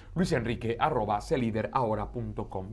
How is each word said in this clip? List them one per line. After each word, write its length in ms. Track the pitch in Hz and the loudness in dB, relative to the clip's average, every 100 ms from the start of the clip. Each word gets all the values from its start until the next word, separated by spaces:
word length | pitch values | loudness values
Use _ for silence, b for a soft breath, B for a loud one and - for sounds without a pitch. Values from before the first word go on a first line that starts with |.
| b | b
luis 180 | 165 175 | 0 2
enrique 460 | 143 110 117 113 117 | 2 2 0 -2 2
arroba 400 | 156 131 107 104 | 2 2 2 0
celider 480 | - 143 117 107 104 | 0 2 2 0 0
ahora 360 | 135 117 107 101 | 2 2 0 -2
punto 380 | 123 110 107 107 | -6 -6 -6 -6
com. 240 | 95 95 | -6 -6